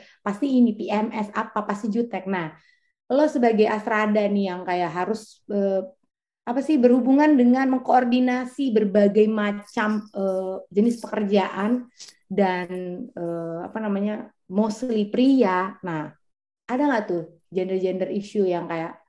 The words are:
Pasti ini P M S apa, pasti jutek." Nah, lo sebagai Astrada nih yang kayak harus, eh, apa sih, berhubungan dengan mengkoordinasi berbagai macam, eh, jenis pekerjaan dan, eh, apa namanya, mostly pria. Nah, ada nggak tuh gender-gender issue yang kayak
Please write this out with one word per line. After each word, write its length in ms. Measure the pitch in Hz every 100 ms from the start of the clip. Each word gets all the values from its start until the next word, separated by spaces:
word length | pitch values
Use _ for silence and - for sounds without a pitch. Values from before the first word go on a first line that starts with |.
| - _
Pasti 320 | 202 202 285
ini 240 | 254 233 202
P 160 | -
M 160 | 208 220 220
S 160 | 208
apa, 320 | 214 226 214
pasti 240 | 208 202 226
jutek." 400 | 220 233 185 190
Nah, 240 | 190 160 - _ _ _ _ _
lo 160 | 262
sebagai 400 | 302 294 240 214
Astrada 560 | 214 214 220 214 214 208
nih 320 | 202 202 190
yang 160 | 180 180
kayak 240 | 180 175
harus, 480 | 175 180 220 - _ _
eh, 320 | 202 196 190 190 _ _ _ _ _
apa 160 | - 247
sih, 160 | 269 302
berhubungan 640 | 240 247 240 269 302 285
dengan 240 | 240 254 269
mengkoordinasi 960 | 254 247 254 247 247 254 247 247 - 269
berbagai 560 | 214 202 202 202 208 214
macam, 720 | 220 208 202 - - 214 214 208
eh, 440 | 202 196 190 190 190 -
jenis 320 | 196 233 233
pekerjaan 880 | - 220 202 202 185 180 208 247 240 _ - _ _
dan, 400 | 190 190 180 180 185 180 180 -
eh, 500 | - 170 170 165 165
apa 160 | 190 220
namanya, 480 | 214 196 208 214 - _ _
mostly 560 | 190 220 214 254 220 202
pria. 720 | 233 262 262 202 185 190 -
Nah, 320 | 185 160 147 - _ _ _ _ -
ada 140 | 254
nggak 200 | 294 233 208
tuh 160 | 175 160 _ _
gender-gender 640 | 180 185 190 185 185 185
issue 320 | 208 202 214
yang 240 | 185 175 170
kayak 320 | 165 165 -